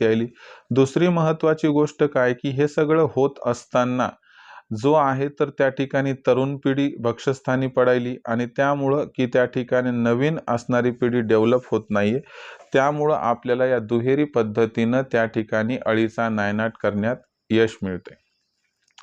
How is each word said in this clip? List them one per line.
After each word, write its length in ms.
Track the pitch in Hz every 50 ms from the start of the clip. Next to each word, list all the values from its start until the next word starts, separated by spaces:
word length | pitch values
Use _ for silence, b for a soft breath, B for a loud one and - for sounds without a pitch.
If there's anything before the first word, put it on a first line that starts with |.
येईल. 260 | 117 110 110 113 117 120 B B B B B B B B
दुसरी 380 | 123 127 135 135 - 175 170 180
महत्त्वाची 600 | 175 170 160 156 160 160 - 156 156 156 - 156
गोष्ट 360 | 147 147 147 147 - - 147
काय 280 | 143 - 135 127 123 123
की 160 | 123 - 143
हे 200 | 131 131 147 147
सगळं 340 | - - 156 147 156 160 160
होत 280 | 139 - 135 135 143 143 - -
असताना 640 | 123 120 - - _ - 127 123 123 123 127 120 - - _ B B B B B B B B B B 113 107 110
जो 100 | 139 151
आहे 360 | 156 143 135 131 131 139 143
तर 220 | 143 - 151 139
त्या 180 | 139 - 139 131
ठिकाणी 440 | 131 - 135 135 - 139 135 135 135
तरुण 440 | 131 - - 123 123 131 139 143
पिढी 400 | 135 - 143 135 139 139 143 - -
भक्षस्थानी 640 | 117 120 113 - - 139 131 - - - 127 131 131
पडायली 500 | 131 - 131 127 127 127 123 120 123 127 - -
आणि 200 | - 117 120 120
त्यामुळं 580 | 117 120 - 139 139 143 143 139 135 135 147 139
की 220 | - - - 127
त्या 180 | 123 - 131 123
ठिकाणी 460 | 123 - 131 123 - 127 127 123 127
नवीन 480 | 123 120 117 117 120 120 135 151 165 - - -
असणारी 420 | 120 117 - - 127 120 120 123
पिढी 300 | 120 123 127 123 120 123
डेव्हलप 400 | 117 107 113 110 110 113 123 127 127 -
होत 120 | - 110 107 -
नाहीये. 300 | 104 101 101 104 113 139 - B B B B B B B B B -
त्यामुळं 420 | 135 135 143 147 147 147 151 156
आपल्याला 520 | - - 113 120 117 - 127 123 127 127
या 120 | 131 127 120
दुहेरी 460 | 110 107 120 117 117 127 135 143 147
पद्धतीनं 800 | 147 - 123 113 107 104 117 113 110 - - 113 113 123 131 131 131 -
त्या 140 | 117 113
ठिकाणी 520 | 113 - 113 110 107 - 110 110 113 127 - -
अळीचा 420 | - 110 110 113 110 - - 117 113
नायनाट 440 | 110 107 101 101 104 107 110 113 - - -
करण्यात 340 | 104 101 101 101 113 127 127 _ _ _ _ _ -
यश 280 | 110 110 113 110 - - -
मिळते. 320 | 95 92 87 - - - _ _ _ _ _ _ _ _ _ _ _ _ _ _ _ _ -